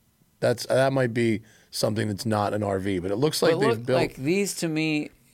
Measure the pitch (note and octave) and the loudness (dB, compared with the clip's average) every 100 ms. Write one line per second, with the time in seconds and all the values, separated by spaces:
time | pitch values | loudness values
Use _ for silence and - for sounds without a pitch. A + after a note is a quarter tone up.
0 | _ _ _ _ B2 A#2 - B2 C3+ C3+ | _ _ _ _ 0 0 0 2 4 2
1 | B2 A#2 A2+ G#2 - - _ - A#2 G#2+ | 0 2 2 0 -4 -20 _ -4 -2 0
2 | G#2+ F#2+ A2+ G#2+ G2+ G#2+ G2+ F#2+ G2 F#2 | -2 -2 -2 0 0 0 -2 -2 -2 -2
3 | F#2 G2+ D3+ - F3 E3 A3 A2+ B2 B2+ | -2 0 -2 2 2 2 2 0 0 0
4 | D#3 - C3+ G3 G3 - E3+ D#3 D#3 D3+ | 0 -4 -2 0 -2 -4 -4 -2 -2 -2
5 | D3 _ _ | -6 _ _